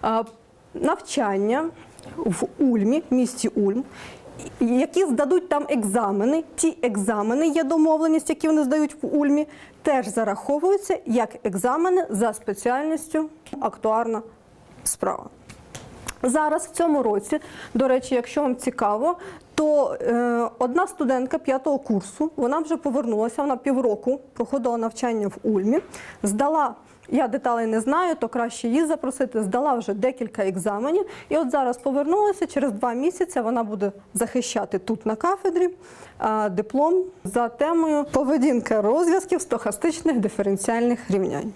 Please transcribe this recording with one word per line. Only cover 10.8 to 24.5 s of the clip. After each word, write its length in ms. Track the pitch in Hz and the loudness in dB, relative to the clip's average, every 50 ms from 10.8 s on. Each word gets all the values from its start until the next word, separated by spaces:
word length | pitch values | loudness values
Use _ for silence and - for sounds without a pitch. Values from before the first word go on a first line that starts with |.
| 403 - 381 - - | 0 -2 -4 -4 -2
як 240 | - 226 240 220 208 - - - | 0 0 0 0 0 -4 -6 -6
екзамени 600 | 220 180 190 170 247 262 311 339 370 359 370 330 - | -4 -4 0 0 0 2 2 2 2 2 2 2 0
за 240 | 226 190 233 226 208 | 0 0 0 0 0
спеціальністю 960 | - - - 196 - - 240 247 269 294 311 320 311 311 - - 311 311 311 - - - - - 277 | -4 -6 -6 -6 -2 0 0 0 0 0 -2 -2 -2 -4 -4 -2 -2 -2 -2 -8 -18 -16 -14 -8 -4
актуарна 600 | - 220 - - - 220 214 226 233 226 220 214 226 - - - _ - - - - - - - - | -4 -4 -4 -2 0 0 0 2 0 -2 -4 -4 -6 -10 -20 -20 _ -20 -20 -20 -20 -20 -20 -8 -4
справа. 420 | - - - - 185 - - - - - - - - - - - - - - - - - - - - - - - | -4 -4 -2 -2 -4 -4 -4 -10 -16 -20 -20 -20 -20 -20 -20 -20 -20 -20 -18 -18 -18 -20 -12 -12 -12 -8 -2 -2
Зараз 420 | 254 240 311 302 302 302 320 - | 2 2 2 2 2 0 -2 -4
в 60 | - | -6
цьому 320 | - - 339 330 302 285 247 | -2 0 2 2 2 2 2
році, 360 | 220 208 202 208 - 311 302 - - - - - - - | 2 0 0 0 -2 -4 -4 -4 -8 -18 -16 -18 -4 0
до 140 | 233 269 | 2 4
речі, 280 | 254 254 262 254 - 262 | 4 4 2 2 0 0
якщо 260 | 247 240 - - 302 | 0 0 0 -2 0
вам 140 | 294 269 254 | 0 0 -2
цікаво, 600 | 247 - 262 - - 220 208 208 214 262 330 359 349 - 381 359 - - - - | -2 -4 -4 -2 0 0 0 2 2 0 0 0 -2 -8 -16 -18 -18 -20 -6 0
то, 420 | - 311 302 302 294 262 - - - | 2 2 4 4 4 4 2 0 -2
е, 480 | - - 233 240 240 240 240 233 233 226 - - | -2 0 0 2 2 0 0 0 -2 -2 -2 -2
одна 280 | 247 247 247 339 392 | -2 0 2 0 0
студентка 500 | - - - 302 240 262 247 254 262 - | 0 -2 -2 0 0 2 0 0 -2 -4
п'ятого 420 | 311 320 - 262 262 269 320 277 269 | -4 0 0 -2 0 0 0 -2 -2
курсу, 520 | 277 - 220 196 185 - - - 302 320 - | 0 0 -2 -2 -2 -4 -4 -4 -4 -4 -2
вона 240 | - 247 240 277 330 | -2 -2 0 0 -2
вже 180 | 320 311 330 | -2 -2 -4
повернулася, 640 | 320 - 285 233 269 285 233 220 208 220 240 226 - | -2 -2 -2 0 0 0 0 0 0 -2 -2 -2 -2
вона 160 | 277 294 262 | -2 -2 -2
півроку 640 | 247 - 277 269 254 247 233 208 208 - 247 262 277 - - - | -2 0 0 0 2 2 0 0 0 0 -2 -2 -2 -6 -18 -6
проходила 440 | - 240 - | -6 -4 -2